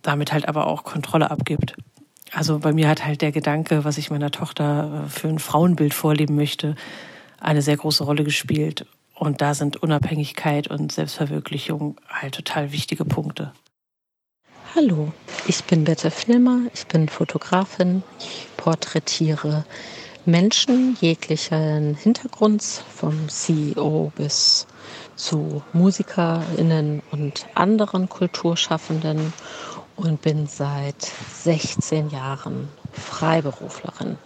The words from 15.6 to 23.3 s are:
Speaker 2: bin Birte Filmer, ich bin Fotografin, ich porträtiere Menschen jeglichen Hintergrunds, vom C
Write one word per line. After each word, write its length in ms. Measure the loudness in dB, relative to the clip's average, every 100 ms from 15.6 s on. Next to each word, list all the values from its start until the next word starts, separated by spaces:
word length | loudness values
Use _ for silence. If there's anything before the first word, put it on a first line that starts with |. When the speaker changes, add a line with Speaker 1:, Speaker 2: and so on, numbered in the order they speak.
Speaker 2:
bin 200 | 2 4
Birte 260 | 4 2 0
Filmer, 520 | -2 4 6 6 4 0
ich 140 | -6 0
bin 200 | 2 2
Fotografin, 920 | 0 -4 -4 0 0 0 0 2 2 -4 -16
ich 280 | -14 -14 -12 -2
porträtiere 1120 | 0 0 -2 -4 -2 0 0 0 0 -2 -4 -14 -16 -16 -18 -2
Menschen 720 | 4 6 6 4 4 4 4 4
jeglichen 920 | 2 2 -2 -4 0 0 2 2 0 2
Hintergrunds, 840 | 2 2 -2 2 2 4 -2 -10 -12 -4
vom 320 | -2 -2
C 460 | -4